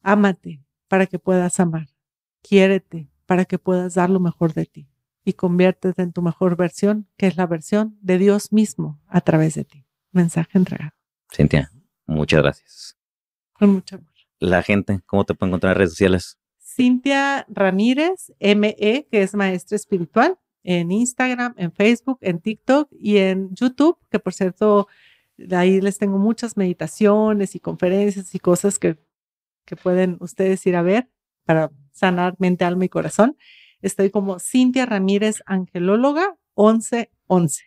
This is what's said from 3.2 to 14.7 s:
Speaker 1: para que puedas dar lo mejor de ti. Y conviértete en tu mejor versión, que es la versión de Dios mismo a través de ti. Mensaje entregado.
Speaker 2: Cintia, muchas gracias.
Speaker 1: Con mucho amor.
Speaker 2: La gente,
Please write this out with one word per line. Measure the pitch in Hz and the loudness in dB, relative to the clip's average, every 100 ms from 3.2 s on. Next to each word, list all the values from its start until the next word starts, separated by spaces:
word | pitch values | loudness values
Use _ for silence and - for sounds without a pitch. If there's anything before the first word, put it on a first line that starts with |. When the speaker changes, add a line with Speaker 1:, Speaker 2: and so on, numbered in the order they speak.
Speaker 1:
para | _ 185 | _ -2
que | 185 185 | 0 -4
puedas | - 180 180 | -2 -2 -2
dar | 180 180 | -2 0
lo | 190 | 2
mejor | 175 - 170 | 0 -2 -4
de | 156 | -2
ti. | 160 - 139 _ _ _ | -8 -12 -20 _ _ _
Y | - | -8
conviértete | - 180 175 185 185 185 180 | -4 -2 2 2 2 -6 -4
en | 180 | -6
tu | 175 | -4
mejor | 175 - 185 | -6 -2 -2
versión, | 170 175 - 202 214 202 - | 0 -4 -2 -2 -2 -6 -2
que | 196 | -2
es | 160 | -2
la | |
versión | 175 165 - 208 220 214 | -4 -4 -2 -2 -2 -6
de | 185 185 | -2 2
Dios | 202 202 - | 2 2 0
mismo | 214 214 - 151 147 _ | 0 0 -4 -10 -10 _
a | 180 | -2
través | - 160 160 | 0 0 0
de | 147 | -4
ti. | 143 143 _ _ _ | -12 _ _ _ _
Mensaje | 180 170 165 165 190 | 0 0 -2 0 0
entregado. | 185 - 151 _ _ _ _ | 0 -4 -12 _ _ _ _
Speaker 2:
Cintia, | - 73 - - _ _ _ - | 0 2 2 -2 _ _ _ -6
muchas | 76 73 78 | -4 2 2
gracias. | 71 - _ - - _ _ _ _ _ _ | 2 -2 _ -20 -20 _ _ _ _ _ _
Speaker 1:
Con | _ 202 | _ 2
mucho | 190 - 190 | 2 -4 -20
amor. | _ _ _ _ | _ _ _ _
Speaker 2:
La | 87 90 | 0 0
gente, | 85 | 2